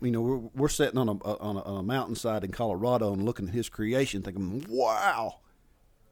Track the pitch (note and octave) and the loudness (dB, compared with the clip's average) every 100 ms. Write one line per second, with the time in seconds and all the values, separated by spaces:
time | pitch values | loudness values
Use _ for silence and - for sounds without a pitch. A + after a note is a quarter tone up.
0 | B2 A2+ A#2 C3 A2+ C3 D3 - C#3 B2+ | 0 2 2 0 -4 0 0 4 2 4
1 | A2+ G#2 G#2 G#2 G#2+ G2 F#2+ G2 G2 C3+ | 2 0 -2 -4 -2 -4 -4 -4 0 0
2 | G#2+ A2+ A#2 G#2+ F#2+ - A2+ F#2 A#2 A#2+ | -2 -2 -2 -2 -4 -2 -2 0 2 2
3 | G#2 G2 A2 - F#2 A#2 A2 - G#2+ C3 | 2 2 0 -2 -4 -2 -4 -2 0 2
4 | C3+ G2 F#2+ F#2 F#2 A#2 F3+ C3 A3 G#3+ | 0 -2 -6 -4 -4 -4 -2 2 2 4
5 | G3 A#2 A2 - _ _ _ _ _ _ | 2 2 -2 -6 _ _ _ _ _ _
6 | _ | _